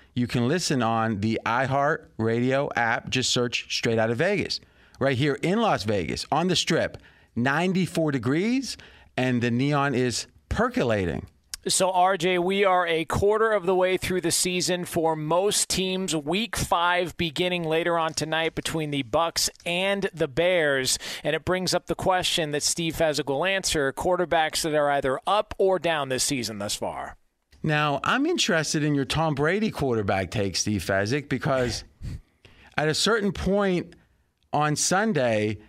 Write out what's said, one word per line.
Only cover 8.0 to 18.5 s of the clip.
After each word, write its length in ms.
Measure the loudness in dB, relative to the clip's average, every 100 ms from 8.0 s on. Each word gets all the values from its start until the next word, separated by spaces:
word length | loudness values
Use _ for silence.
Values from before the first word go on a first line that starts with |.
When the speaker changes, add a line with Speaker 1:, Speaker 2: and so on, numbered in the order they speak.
| 0
Speaker 1:
degrees, 640 | 0 0 0 0 0 -4 -12 -16 -20 -10 -2
and 240 | 0 2
the 100 | 0
neon 440 | 0 2 2 0
is 320 | 0 0 -2 -8 -18 -6
percolating. 760 | -2 0 0 0 2 0 -2 -8 _ _ -10 -2
Speaker 2:
So, 220 | 0 2
R 260 | 4 4 4
J, 220 | 2 2
we 260 | 2 2
are 220 | 4 4 2
a 180 | 0
quarter 460 | 0 2 2 4 2
of 160 | 2 2
the 80 |
way 220 | 4 4 2
through 240 | 0 -2
the 100 | 0
season 540 | 0 0 0 0 -2
for 320 | -2 0 0 0
most 520 | 0 2 2 0 -2
teams. 460 | -2 -2 -2 -2
Week 400 | -4 -2 -2 -2
five 640 | -4 0 2 2 2 -2 -4
beginning 480 | -4 -2 -2 -2
later 340 | 0 0 2 0
on 160 | 0
tonight 400 | -4 -2 -2 -2